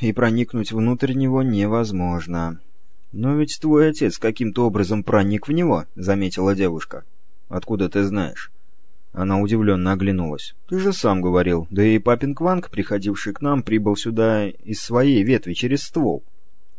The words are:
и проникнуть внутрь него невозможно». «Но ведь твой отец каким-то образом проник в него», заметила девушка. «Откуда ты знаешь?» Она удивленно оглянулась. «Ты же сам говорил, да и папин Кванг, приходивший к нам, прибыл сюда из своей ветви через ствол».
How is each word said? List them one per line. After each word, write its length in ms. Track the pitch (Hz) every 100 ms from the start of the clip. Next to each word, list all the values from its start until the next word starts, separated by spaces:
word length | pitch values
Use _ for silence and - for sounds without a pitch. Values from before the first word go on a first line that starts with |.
и 120 | 117
проникнуть 580 | 101 117 113 120 120 104
внутрь 440 | 110 113 123 139
него 280 | 131 135 131
невозможно». 1160 | 131 104 104 113 113 95 90 87 80 85 82 82 - - - - -
«Но 240 | 101 123 147
ведь 220 | 151 -
твой 300 | 156 151 156
отец 280 | 151 117 -
каким-то 480 | 110 110 117 101 117
образом 380 | 101 92 107
проник 420 | 98 107 98 104 -
в 60 |
него», 320 | 156 175 92 78
заметила 600 | - 92 101 95 90 95
девушка. 500 | 98 95 80 - - - - - - -
«Откуда 400 | - - 107 92
ты 140 | 101
знаешь?» 460 | 101 101 82 - - - - - - - -
Она 260 | - 95 98
удивленно 540 | 101 113 104 95 92
оглянулась. 640 | 98 98 95 82 73 - - -
«Ты 120 | 185
же 160 | 196
сам 260 | 190 113 95
говорил, 460 | 90 90 90 85 82
да 140 | 98
и 140 | 107 110
папин 360 | 107 120 143
Кванг, 360 | 139 170 185 -
приходивший 640 | - 95 104 98 98 -
к 80 | 101
нам, 200 | 143 143
прибыл 340 | 110 110 104 101
сюда 520 | 117 113 113 107 101
из 320 | - - 107
своей 420 | - 120 139 127
ветви 300 | 101 120 87
через 300 | 87 123 139
ствол». 420 | - - 127 71 - - - - -